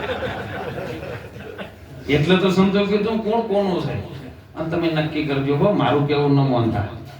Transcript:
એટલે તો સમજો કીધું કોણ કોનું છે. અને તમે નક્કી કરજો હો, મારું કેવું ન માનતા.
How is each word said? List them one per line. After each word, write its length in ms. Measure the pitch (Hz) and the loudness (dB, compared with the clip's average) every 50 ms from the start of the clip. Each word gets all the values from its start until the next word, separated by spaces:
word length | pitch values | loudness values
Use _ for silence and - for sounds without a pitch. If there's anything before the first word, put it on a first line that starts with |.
| 427 523 480 - 175 - - - - - - - - - - 165 185 175 - - 143 139 - - - - - - - - - - - - - - - - - - - - | -6 -6 -4 -4 -4 -6 -6 -6 -8 -8 -8 -8 -8 -8 -8 -8 -8 -8 -8 -8 -8 -10 -10 -12 -12 -14 -16 -14 -14 -14 -12 -14 -14 -14 -14 -18 -18 -18 -16 -10 -2 0
એટલે 280 | 143 147 156 175 185 | 2 2 4 4 4
તો 120 | 185 196 185 | 4 4 4
સમજો 360 | 180 190 196 196 190 202 202 | 4 4 4 4 4 2 2
કીધું 380 | 196 208 202 208 226 226 220 - | 2 2 0 2 0 0 0 0
કોણ 180 | 208 226 226 | 0 0 0
કોનું 420 | 220 196 196 202 202 190 175 156 151 | 0 0 0 0 2 2 0 -2 -2
છે. 100 | 135 - - - - - - - - - - - - - | -4 -4 -6 -8 -8 -12 -14 -14 -14 -16 -18 -20 -16 -8
અને 140 | 156 160 160 | -6 -4 -2
તમે 180 | 165 165 170 | 0 0 0
નક્કી 360 | 165 160 156 151 - 151 151 135 | 2 0 0 0 0 -2 -2 -2
કરજો 320 | 135 139 135 135 139 143 | 0 0 0 0 0 2
હો, 160 | 143 185 170 | 4 4 4
મારું 360 | 147 - 135 127 143 143 143 | 4 4 2 4 4 2 2
કેવું 240 | 143 147 147 143 143 | 2 2 2 4 4
ન 200 | 139 139 135 131 | 4 4 4 4
માનતા. 320 | 123 117 113 110 104 101 98 - - - - - - | 2 2 2 2 0 0 -2 -4 -6 -12 -14 -14 -16